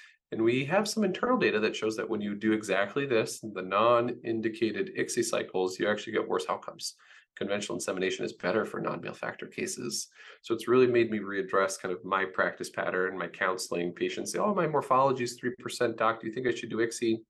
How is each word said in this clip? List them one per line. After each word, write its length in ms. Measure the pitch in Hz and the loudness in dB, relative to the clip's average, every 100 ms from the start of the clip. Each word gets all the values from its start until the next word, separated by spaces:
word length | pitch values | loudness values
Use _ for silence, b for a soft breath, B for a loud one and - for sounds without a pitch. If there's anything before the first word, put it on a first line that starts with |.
| B B _ | B B _
And 100 | 107 | 0
we 220 | 117 127 143 | 2 2 2
have 200 | 202 208 | 2 2
some 200 | 226 190 | 2 0
internal 320 | - 240 247 | 0 2 2
data 240 | 110 104 | 4 2
that 160 | 107 - | 0 0
shows 180 | 110 107 | -2 -2
that 140 | 92 | -2
when 100 | 107 | -2
you 160 | 104 101 | -4 0
do 160 | 110 | 2
exactly 540 | 110 101 95 101 143 139 | 2 2 0 0 -2 2
this, 340 | 113 - - | 2 0 -4
the 220 | 110 92 | -8 -8
non-indicated 1400 | 92 98 117 120 123 123 117 113 110 107 107 101 90 - | 0 4 6 6 4 -2 -4 -2 -2 0 0 0 -2 -2
icsi 240 | - 120 | -2 0
cycles, 560 | 110 - - 95 92 - | 0 -2 -2 0 0 0
you 80 | 104 | 0
actually 260 | 104 - | 0 -2
get 140 | 107 - | -2 0
worse 180 | 92 92 | -2 -2
outcomes. 460 | 98 - - - B B B B - | -4 -6 -10 -10 B B B B -8
Conventional 400 | 98 104 - 90 | -4 -2 -4 -4
insemination 480 | - 95 92 92 95 | -4 -2 -2 -2 -6
is 80 | |
better 320 | - 90 107 95 | -4 0 0 0
for 160 | - | -4
non-male 320 | 85 - - | -4 -4 -8
factor 340 | - - - - | -6 -6 -6 -10
cases. 640 | - - - - - - B B B | -6 -6 -4 -6 -6 -8 B B B
So 120 | - | -4
it's 140 | 113 - | -2 4
really 200 | 127 123 | 6 8
made 220 | 120 110 | 6 4
me 100 | 107 | 0
readdress 600 | 98 98 95 101 95 - | -2 -4 0 2 2 0
kind 140 | 95 | -4
of 100 | 90 | -6
my 220 | 95 95 95 | -2 0 0
practice 440 | - 90 - - | 0 0 0 -6
pattern, 480 | - 90 92 92 92 | -4 -2 0 0 -2
my 100 | 87 | -6
counseling. 640 | - 95 92 - 87 87 | -2 0 0 -2 -2 -2
Patients 400 | - 92 - - | -2 -4 -2 -4
say, 60 | - | 0
"Oh, 140 | 214 | 0
my 140 | 185 160 | 2 2
morphology 560 | 143 - 131 135 131 | 0 4 4 4 2
is 140 | 120 - | -2 -4
three 160 | 123 - | -6 -6
percent, 380 | 117 - 120 - | -6 -2 0 2
doc. 240 | 113 113 | 0 0
Do 80 | 110 | -4
you 60 | |
think 140 | 127 127 | -2 -2
I 60 | |
should 160 | 113 113 | -2 -4
do 80 | 110 | -2
icsi?" 420 | 113 - 117 113 | -2 0 0 0